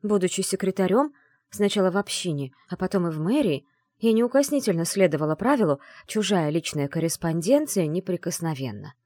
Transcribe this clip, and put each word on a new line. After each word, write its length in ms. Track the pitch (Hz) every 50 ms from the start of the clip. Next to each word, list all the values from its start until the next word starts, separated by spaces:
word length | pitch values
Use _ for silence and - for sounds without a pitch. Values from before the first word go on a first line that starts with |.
Будучи 380 | - 208 208 202 180 180 - -
секретарём, 720 | 190 - - 185 - 185 185 - 190 180 185 240 285 302 - _ _ _ _ _ _ _
сначала 400 | - - 208 202 196 208 185 185
в 60 | 175
общине, 560 | 202 202 - - - - 180 156 143 139 135 _ _ _ _
а 80 | -
потом 300 | - 185 180 - 190 175
и 40 | 170
в 100 | 160 151
мэрии, 440 | 156 175 240 302 277 196 147 135 _ _ _ _ _ _ _ _
я 120 | - 226
неукоснительно 720 | 220 220 233 240 - 269 285 285 294 277 240 226 180 165 170
следовала 500 | - - 202 190 175 143 147 156 151 156
правилу 460 | - 196 240 294 254 214 160 143 139 - - - - -
«чужая 440 | - - 220 214 185 208 180 160 147
личная 380 | 151 165 156 - - 151 139 143
корреспонденция 1000 | - 165 160 165 - - - 170 165 170 156 185 269 294 302 285 - 202 170
неприкосновенна». 1080 | 151 156 185 185 - 180 170 - 170 - - 165 165 156 127 135 123 104 104 101 156 - _ _